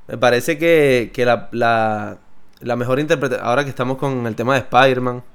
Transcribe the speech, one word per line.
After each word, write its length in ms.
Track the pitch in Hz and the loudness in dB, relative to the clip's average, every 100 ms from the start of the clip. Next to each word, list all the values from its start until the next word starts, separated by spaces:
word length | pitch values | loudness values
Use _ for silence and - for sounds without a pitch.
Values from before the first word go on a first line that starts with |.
| - | -14
Me 100 | 120 | 0
parece 400 | 123 120 120 156 | 2 2 0 0
que, 540 | 160 156 143 127 110 | 4 4 4 2 0
que 120 | - 123 | -2 0
la, 240 | 117 - | 0 -2
la, 640 | 120 117 113 110 107 104 98 - - - - | -2 2 2 0 -2 -6 -12 -16 -18 -18 -12
la 140 | 120 120 | -6 -4
mejor 240 | 123 131 | -2 -2
interpreta-, 420 | 151 160 135 113 | 0 0 -2 -2
ahora 220 | 98 120 | -2 0
que 60 | 143 | -2
estamos 280 | - 123 131 | -4 -4 -4
con 280 | 143 135 117 | -4 -4 -4
el 100 | 110 | -4
tema 180 | 117 135 | 0 0
de 60 | |
Spider-Man 600 | - 123 135 127 127 123 - | 2 4 4 2 -2 -6 -12